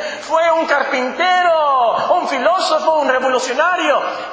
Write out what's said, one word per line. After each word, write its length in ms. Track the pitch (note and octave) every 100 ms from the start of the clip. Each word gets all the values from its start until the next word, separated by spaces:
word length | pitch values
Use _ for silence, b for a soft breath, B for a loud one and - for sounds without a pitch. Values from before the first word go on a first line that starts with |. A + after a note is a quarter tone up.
| B B
Fue 320 | - D#4+ E4+
un 120 | E4 -
carpintero, 1500 | C#4+ - C4 B3+ C4+ F4+ F4+ F4 D#4+ D4 C4+ A#3 - - F4
un 80 | C#4
filósofo, 720 | C4+ C#4 F#4 - D#4 D#4 D#4
un 80 | C#4
revolucionario. 920 | C4 C4 B3+ - B3 F4 F4 D4+ B3 - B B